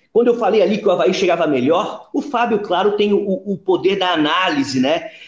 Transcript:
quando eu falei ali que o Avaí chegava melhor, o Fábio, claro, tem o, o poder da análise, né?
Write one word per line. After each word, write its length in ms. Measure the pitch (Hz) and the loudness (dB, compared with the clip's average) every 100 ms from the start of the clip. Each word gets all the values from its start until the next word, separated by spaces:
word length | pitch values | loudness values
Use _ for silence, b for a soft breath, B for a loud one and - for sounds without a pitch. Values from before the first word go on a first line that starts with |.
| _ | _
quando 160 | - 240 | 2 2
eu 100 | 240 | 2
falei 240 | 208 214 | 2 2
ali 160 | 190 208 | 2 2
que 100 | 190 | 0
o 40 | |
Avaí 200 | 175 165 | 2 0
chegava 360 | 185 180 170 156 | 0 0 0 0
melhor, 640 | 135 127 170 208 - - | 0 2 0 0 -8 -8
o 80 | 285 | -8
Fábio, 380 | - 233 233 214 | -4 -2 0 -2
claro, 360 | - 180 202 208 | -2 0 0 0
tem 160 | 208 | 2
o, 60 | 196 208 185 | 0 0 -6
o 140 | 208 185 | -6 -6
poder 380 | - 180 185 196 | -2 0 0 0
da 180 | 180 | 0
análise, 640 | 165 147 170 185 147 135 131 | 0 0 0 0 -2 -2 -2
né? 300 | 131 170 - B | 0 -2 -6 B